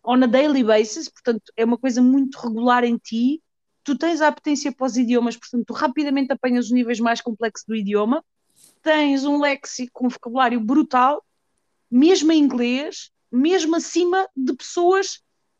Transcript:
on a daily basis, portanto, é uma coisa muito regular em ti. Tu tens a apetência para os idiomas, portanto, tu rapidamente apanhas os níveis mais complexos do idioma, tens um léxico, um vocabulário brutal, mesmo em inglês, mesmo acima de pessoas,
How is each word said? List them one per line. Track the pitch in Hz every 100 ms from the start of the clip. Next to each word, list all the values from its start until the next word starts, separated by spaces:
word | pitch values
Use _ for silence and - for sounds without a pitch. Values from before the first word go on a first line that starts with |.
on | - 254
a | 254
daily | 254 302 277
basis, | 220 214 226 330 294
portanto, | _ - 226 - -
é |
uma | 226 240
coisa | 262 240
muito | 247 269 269 -
regular | 240 226 247 247
em | 240 233
ti. | - 226 247 311 _ _ _ _
Tu | - 277
tens | 330 320
a | 302
apetência | 294 302 294 294
para | -
os | 262 220
idiomas, | 233 240 233 233
portanto, | - 240
tu | -
rapidamente | - 311 302 294 277 269
apanhas | 277 254 247 214
os |
níveis | 247 233 226
mais | 233 233
complexos | 247 214 226 - -
do | 220
idioma, | 202 208 214 302 - _ _ _ _ _
tens | 311 311 294 277
um | 285 294
léxico, | 285 269 - - 247 -
um | 247
vocabulário | - 240 247 247 240
brutal, | 214 285 285 254 262 302 - _ _ _ _ _ _
mesmo | 240 320 359 302
em | 320
inglês, | 285 254 240 254 302 - - _ _
mesmo | 247 302 370 311 330
acima | - 339 349 381 381 -
de | 254
pessoas, | 262 - - 349 381 370 - _ _ _ _